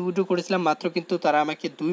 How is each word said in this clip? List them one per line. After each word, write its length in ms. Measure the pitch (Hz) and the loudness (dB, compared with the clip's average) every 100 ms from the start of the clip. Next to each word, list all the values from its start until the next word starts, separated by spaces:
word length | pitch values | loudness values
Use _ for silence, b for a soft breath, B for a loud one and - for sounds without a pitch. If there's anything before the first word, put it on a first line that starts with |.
| 180 | 0
উইথড্র 180 | 180 185 | 0 0
করেছিলাম 300 | 180 - 185 165 | 0 0 0 2
মাত্র, 160 | 151 180 175 | 0 -2 -4
কিন্তু 180 | 170 175 160 | -2 0 2
তারা 120 | 147 151 | 2 2
আমাকে 200 | 156 165 135 | -2 -6 -4
দুই 120 | 156 | -2